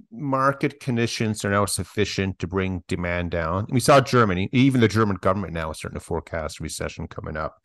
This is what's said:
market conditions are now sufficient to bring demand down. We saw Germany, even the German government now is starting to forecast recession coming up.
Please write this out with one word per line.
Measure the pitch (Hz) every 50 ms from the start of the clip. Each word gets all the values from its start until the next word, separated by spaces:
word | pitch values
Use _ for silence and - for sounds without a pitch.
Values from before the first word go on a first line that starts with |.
| - _
market | 117 117 151 139 135 131 131 139 135 - - 143 - -
conditions | - - 120 117 117 113 - - 120 107 107 - -
are | 101
now | 101 104 101
sufficient | 95 - - 92 - - 107 101 - - - 98 98 92 -
to | - 85
bring | 90 95 95 92 92 87 - -
demand | 95 87 87 87 87 87 87 85
down. | 87 85 82 80 87 95 113 -
We | 135 123
saw | - - 143 139
Germany, | 123 - - 123 117 101 90 90 95 -
even | - 123 131 139 127 127
the | 113 107
German | 98 110 113 104 98
government | 90 - 98 92 104 95 82 82
now | 82 80 78
is | 78 -
starting | - - - -
to | -
forecast | - 90 78 - - - 82 78 76 - -
recession | 78 76 - - 85 78 - - 80 -
coming | - - 82 80 78 78
up. | 78 - - _ _